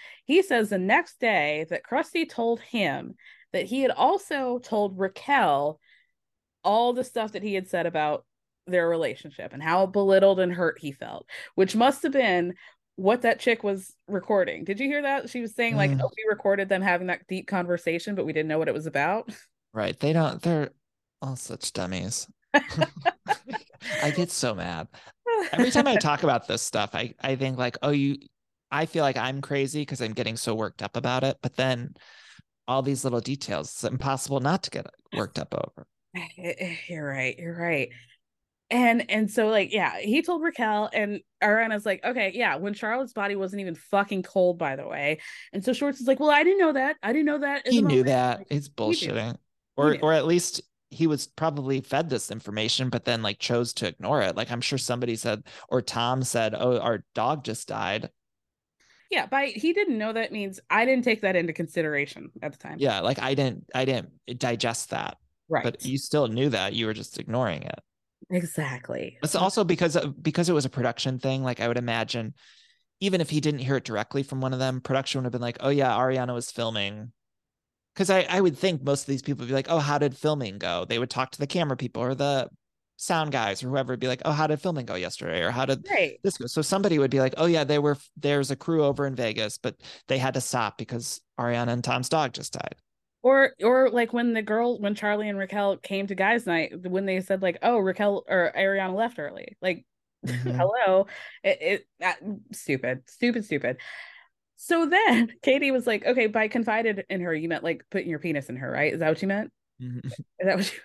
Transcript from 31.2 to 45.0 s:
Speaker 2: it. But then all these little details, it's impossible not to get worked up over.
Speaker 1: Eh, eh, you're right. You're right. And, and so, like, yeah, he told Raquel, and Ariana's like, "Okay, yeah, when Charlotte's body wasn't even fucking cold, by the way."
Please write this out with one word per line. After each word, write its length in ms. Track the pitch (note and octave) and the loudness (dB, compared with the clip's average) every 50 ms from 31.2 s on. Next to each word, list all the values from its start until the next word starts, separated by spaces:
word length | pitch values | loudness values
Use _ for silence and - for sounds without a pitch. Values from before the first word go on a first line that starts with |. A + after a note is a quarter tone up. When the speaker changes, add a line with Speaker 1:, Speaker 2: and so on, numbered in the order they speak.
| C3 | 2
Speaker 2:
it. 140 | C3+ C3 - | 0 -2 -2
But 140 | - B2+ - | -4 -6 0
then 400 | - C3+ C3 B2+ A#2+ B2 - - - - - - - - - - - - _ _ _ - - | 0 0 2 2 -2 -4 -10 -14 -18 -20 -20 -20 -20 -20 -20 -20 -20 -20 _ _ _ -6 -2
all 140 | B2+ C3+ | 0 0
these 220 | B2+ C#3 C#3 C3 - | 0 0 -2 -2 -2
little 180 | C3 A#2+ A#2 | -2 -2 -2
details, 480 | - B2+ C#3+ C#3 - - G2+ D2 D2+ - | -2 -4 -6 -6 -6 -6 -6 -6 -6 -8
it's 120 | - - - | -10 -6 -6
impossible 560 | G#2 A2 C3 - C#3 C3+ B2+ - C#3 C#3 C3+ | -4 -4 -2 -2 -2 -2 -2 -2 -2 -2 0
not 240 | B2+ C#3+ F3 F#3+ - | 2 2 0 0 -2
to 80 | - | -4
get 160 | - D#3 - - - _ _ _ - | -8 -8 -10 -10 -16 _ _ _ -6
worked 240 | - G#2 - - - | -6 -6 -4 -4 -8
up 140 | - - - | -8 -6 -6
over. 340 | - - - _ - - _ _ _ _ _ - | -6 -6 -6 _ -14 -20 _ _ _ _ _ -12
Speaker 1:
Eh, 380 | F3+ E3+ E3 - - F3+ E3+ E3 - | -12 -12 -12 -14 -12 -8 -8 -8 -6
eh, 180 | F#3+ F3 E3 E3 - - | -6 -8 -8 -10 -10 -12
you're 200 | F3 D#3+ D3 C#3+ | -10 -8 -8 -6
right. 300 | C3+ C3+ B2+ C3 - - | -4 -4 -4 -4 -4 -6
You're 200 | E3+ E3+ E3+ E3+ | -10 -10 -8 -6
right. 320 | E3+ E3+ E3 C#3 A#2+ - - - - _ _ _ _ _ _ _ _ _ _ _ _ - | -2 -2 0 0 -2 -4 -8 -16 -20 _ _ _ _ _ _ _ _ _ _ _ _ -2
And, 400 | A3+ B3 B3 A#3 A#3 A#3+ - - | 2 4 6 6 6 4 2 0
and 180 | F#3+ G#3+ G#3+ G#3 | 0 0 0 0
so, 200 | - B3 A3 G#3+ | 2 2 2 4
like, 220 | A3 G#3+ F#3+ - | 4 4 2 2
yeah, 280 | G3+ G#3+ F3 C3 E2+ F#2 | 0 0 0 0 -2 -4
he 240 | A2+ G#3 A3+ D#4 E4 | -2 0 2 2 2
told 180 | - F4+ D#4 | 0 -2 -2
Raquel, 480 | D#4 E4+ E4 - B3 G#3+ G#3 G#3 G#3+ - | -2 -2 -2 0 0 0 2 0 0 0
and 280 | - A3+ G#3 G#3 G#3 F#3 - _ _ - G3+ | 0 -2 -2 -2 -4 -8 -10 _ _ -2 2
Ariana's 420 | G#3 G#3 A3 A3+ A3 G#3+ G#3 G#3+ | 4 4 4 2 2 0 -2 0
like, 180 | A3 F#3+ - - | -2 -2 -2 -2
"Okay, 280 | A3 B3+ B3 G#3 F#3+ F3 | -4 -2 0 -2 -2 0
yeah, 220 | A3+ A#3 G3 C#3+ | 0 0 0 0
when 180 | D3+ F3+ G3+ G#3 | 0 -2 -4 -6
Charlotte's 400 | - - G#3+ A3+ B3+ C4+ B3+ - | -4 -4 -4 -2 -2 -4 -4 -4
body 220 | A3 G3+ G3+ G3+ | -4 -2 -2 -2
wasn't 260 | G3 F#3+ F#3+ G3 G3+ | -2 -4 -4 -4 -6
even 140 | G3 F3+ E3 | -6 -6 -8
fucking 480 | - - - - G3 G3+ G3+ G3+ F#3+ F3+ | -10 -8 0 2 2 2 2 0 -4 -4
cold, 340 | - - G3 F3+ F3+ F3 E3+ | -2 2 4 4 4 4 2
by 180 | E3 C#3+ C3+ | -2 -4 -4
the 120 | C#3 - - | -4 -8 -8
way." 320 | - D3 | -6 -2